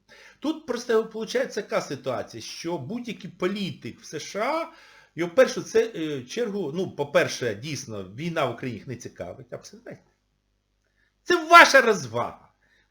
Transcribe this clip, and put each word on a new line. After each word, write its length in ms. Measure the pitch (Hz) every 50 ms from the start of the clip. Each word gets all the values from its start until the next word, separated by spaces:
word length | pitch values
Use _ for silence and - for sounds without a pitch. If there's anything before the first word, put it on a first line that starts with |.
| _ _ - - - - - -
Тут 260 | - 294 320 311 -
просто 360 | - 240 233 - - 226 220
виходить 540 | 220 220 - 220 220 214 - 247 262 - -
яка 240 | 220 196 - 220 185
ситуація, 640 | 165 - 143 127 - 131 120 107 101 - - 113
що 360 | - - - - - 165 175 156
будь-який 520 | 123 147 226 247 240 226 180 - - 165
політик 720 | - - 180 185 202 208 196 160 127 - - 117 - -
в 40 | -
С 160 | - 165 147
Ш 200 | - - - 196
А, 320 | 220 269 311 330 320 320 - - - - - - - _ -
його 180 | 156 170 170
в 20 | -
першу 280 | 262 254 - - 185
це, 300 | 156 - - 226 247 247 -
е, 260 | 170 156 151 147 131
чергу, 500 | 120 - - 226 240 214 196 202 180 135 139
ну, 160 | 185 185 -
по-перше, 640 | - - 139 - - 175 147 123 - - 131 117 101
дійсно, 500 | 101 127 160 139 - - - 110 101 95
війна 420 | 90 104 123 165 175 165 165 139
в 80 | 123 113
Україні 240 | - 135 127 110 95
їх 80 | -
не 100 | 135 120
цікавить, 560 | - - - - - 90 87 101 127 131 -
абсолютно. 400 | - - - - 202 226 - - - - _ _ _ _ _ _ _ _ _ _ _ _ _ _ _ _ _ _ _ _ _ _ _ _
Це 220 | _ - 349 339 311 320
ваша 320 | 339 339 294 - - 269
розвага. 680 | 240 233 208 180 135 113 110 120 107 87 - - - _ _ _ _ _ _ _ _ _